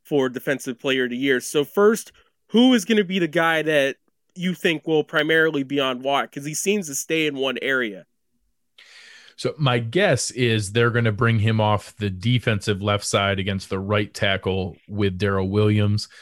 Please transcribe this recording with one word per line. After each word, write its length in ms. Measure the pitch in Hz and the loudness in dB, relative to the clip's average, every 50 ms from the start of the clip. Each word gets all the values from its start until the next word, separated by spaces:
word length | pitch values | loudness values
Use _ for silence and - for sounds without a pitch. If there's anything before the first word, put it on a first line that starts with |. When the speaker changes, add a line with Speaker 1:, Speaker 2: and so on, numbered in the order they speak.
| _ | _
Speaker 1:
for 240 | - 156 143 131 127 | -2 0 0 0 0
Defensive 500 | 123 127 - 156 139 123 - 135 120 - | -4 -6 -4 -4 -4 -4 -6 -10 -10 -6
Player 240 | - 139 135 131 127 | -2 -2 0 0 0
of 60 | 120 | -2
the 80 | 120 | -2
Year. 240 | 123 135 139 127 123 | -2 0 0 0 0
So 240 | - - - 151 143 | -2 -2 -2 -2 -2
first, 480 | - - 202 202 214 233 - - - _ _ _ _ _ _ _ _ | 0 0 4 4 4 4 2 -4 -14 _ _ _ _ _ _ _ _
who 220 | - 220 247 262 254 | 4 4 6 6 4
is 120 | 226 175 | 4 2
gonna 180 | - 226 214 202 | 2 0 0 2
be 160 | 170 190 196 | 0 0 -2
the 80 | 175 | -2
guy 360 | 160 147 175 165 165 160 156 151 | 0 0 0 2 2 2 0 0
that 340 | 156 156 143 135 139 - - _ _ _ _ _ _ _ | 2 2 2 2 0 -2 -8 _ _ _ _ _ _ _
you 200 | 185 175 185 175 | -6 -4 -4 -4
think 340 | - - 185 160 147 - | 0 0 0 0 0 -2
will 160 | 170 160 151 151 | 0 0 0 0
primarily 600 | - - 156 147 156 160 160 160 160 156 143 135 | 0 -2 -2 0 2 2 4 4 2 0 -2 -4
be 180 | 131 139 139 | -2 -2 -2
on 200 | 135 131 127 123 | -2 -2 -4 -4
Watt? 300 | 127 135 139 135 117 - | -2 -2 0 0 -2 -4
'Cause 140 | - 147 139 | -8 -10 -10
he 80 | 156 151 | -8 -8
seems 340 | - - 190 208 208 180 | -4 -2 -2 -2 -2 -4
to 80 | 151 139 | -6 -8
stay 320 | - - - 160 160 156 | -10 -6 -4 -2 -2 0
in 80 | 151 139 | -2 -2
one 220 | 131 135 135 127 - | -2 -4 -4 -4 -4
area. 440 | - 131 135 127 120 110 98 92 - _ _ _ _ _ _ _ _ _ _ _ _ _ _ - - - - - - - - - - - _ | -2 -2 -2 -2 -2 -4 -8 -12 -18 _ _ _ _ _ _ _ _ _ _ _ _ _ _ -20 -20 -20 -20 -20 -20 -20 -20 -20 -20 -20 _
Speaker 2:
So 180 | - - - - | -8 -8 -8 -4
my 220 | - 151 131 120 120 | 0 0 2 2 2
guess 500 | 117 113 113 180 208 190 143 113 - - | -2 0 0 2 2 4 2 0 -2 -6
is 420 | - - 127 117 113 110 101 92 | -2 0 0 2 2 0 -2 0
they're 200 | 104 117 120 120 | 2 2 2 4
gonna 200 | 110 120 117 113 | 2 2 0 0
bring 280 | 104 98 - 117 113 110 | 0 2 2 2 2 2
him 200 | 101 113 110 110 | 2 2 2 2
off 360 | 107 107 104 98 - - - | 4 2 2 0 -2 -8 -8
the 140 | - 104 101 | -4 -4 -4
defensive 720 | 92 90 92 117 123 120 - 123 110 98 - - 101 92 101 | -4 -2 -2 0 0 2 2 0 -2 0 0 -2 -2 0 0
left 200 | 104 101 104 - | 0 0 0 -2
side 360 | - - 104 101 98 98 98 | -2 0 0 2 2 0 0
against 320 | 95 101 98 95 - - | -2 -4 -4 -6 -6 -6
the 80 | 98 95 | -6 -6
right 340 | 95 98 104 107 107 101 - | -2 -2 0 -2 -2 -4 -4
tackle 640 | - 107 101 98 92 - 98 92 95 92 95 78 _ _ | -4 -2 -2 -2 -2 -2 -2 -2 -2 -4 -6 -8 _ _
with 300 | - 104 101 104 98 90 | -10 -4 -2 -2 -2 0
Darrell 320 | 90 104 101 98 95 95 95 | -2 -2 -2 0 0 -2 0
Williams. 580 | 98 104 107 107 107 107 104 101 101 101 - - - - | 0 2 2 4 2 2 2 2 0 -2 -4 -8 -18 -20